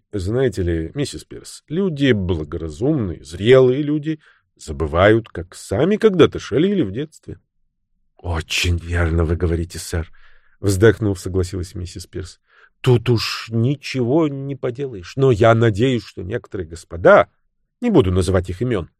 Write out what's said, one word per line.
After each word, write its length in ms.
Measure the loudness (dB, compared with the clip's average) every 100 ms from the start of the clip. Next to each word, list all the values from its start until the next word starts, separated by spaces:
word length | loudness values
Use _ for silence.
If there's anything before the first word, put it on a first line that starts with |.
| _
знаете 520 | -8 -4 -2 -2 -2
ли, 280 | -4 -4 -6
миссис 300 | -8 -8 -10
Пирс, 400 | -16 -20 -20 -20 _
люди 460 | -4 -4 0 2
благоразумные, 1080 | 2 0 -4 -4 -8 -10 -4 -2 -2 -4 -8
зрелые 580 | -12 -4 6 8 6 2
люди 380 | -2 -4 -6 -10 _ _ _ _
забывают, 760 | -14 -6 -2 4 4 4 0
как 260 | -12 -14 -16
сами 420 | -8 -2 0 2
когда-то 420 | 2 4 4 2
шалили 440 | -4 -2 0 0
в 80 | -2
детстве». 480 | -4 -12 _ -18 -18 _ _ _ _ _ _ _ _
«Очень 600 | -8 -8 -6 -4 -2 -2
верно 460 | -2 -2 0 0 0
вы 100 | 0
говорите, 420 | -2 -2 -4 -10
сэр», 340 | -8 -8 -8 -14 -20 -20 _ _
вздохнув, 580 | -4 4 6 6 0 -4
согласилась 560 | -4 -4 -4 -6 -10 -12
миссис 320 | -14 -14 -14
Пирс. 320 | -14 -14 -18 _ _ _ _
«Тут 300 | 2 2 2
уж 400 | -2 -2 -10 -6
ничего 760 | -2 -2 -2 -6 -4 0 2 0
не 280 | -4 -10 -8
поделаешь, 600 | -8 -8 -10 -12 -12 0
но 160 | 2
я 220 | 6 6
надеюсь, 520 | 6 4 2 0 0 -6
что 180 | -14
некоторые 440 | -10 -10 -10 -12 -10
господа, 600 | -14 -14 0 6 6 4 _ _ _ _ _
не 80 | 0
буду 220 | 2 4
называть 380 | 2 2 0 -2
их 120 | -6
имен, 260 | -4 -4 -6 _